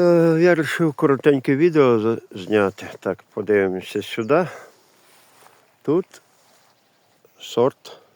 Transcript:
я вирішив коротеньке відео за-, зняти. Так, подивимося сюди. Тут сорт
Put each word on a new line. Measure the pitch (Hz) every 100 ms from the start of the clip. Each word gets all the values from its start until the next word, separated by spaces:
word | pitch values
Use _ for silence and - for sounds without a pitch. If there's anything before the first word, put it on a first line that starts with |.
| 175 170 165 160
я | 175
вирішив | 165 147 - 160
коротеньке | - 151 135 156 139 147 135
відео | 175 156 131 113
за-, | 110 113 -
зняти. | 104 92 107 98 - - -
Так, | 101 92 _
подивимося | - 98 104 95 92 - 104
сюди. | - - 110 156 170 - - _ _ _ _ _ _ _ _ _ _ _
Тут | - 170 - - _ _ _ _ _ _ _ _ _ _ _ _
сорт | - - 127 - - - _